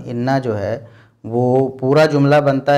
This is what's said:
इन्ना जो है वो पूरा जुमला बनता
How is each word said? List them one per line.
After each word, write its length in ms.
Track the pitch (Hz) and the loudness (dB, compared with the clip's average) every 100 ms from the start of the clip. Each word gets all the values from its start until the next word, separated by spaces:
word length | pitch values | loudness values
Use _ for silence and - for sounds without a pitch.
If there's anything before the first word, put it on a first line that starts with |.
| - | -8
इन्ना 320 | 120 127 135 | -6 -2 -2
जो 140 | 127 | -2
है 200 | 107 98 117 - - _ _ | -4 -4 -6 -10 -20 _ _
वो 520 | 110 117 123 127 135 - | -8 -2 0 2 0 -4
पूरा 240 | 131 147 156 | 0 2 4
जुमला 340 | 143 139 147 | 2 2 2
बनता 320 | 139 135 131 | 2 -2 0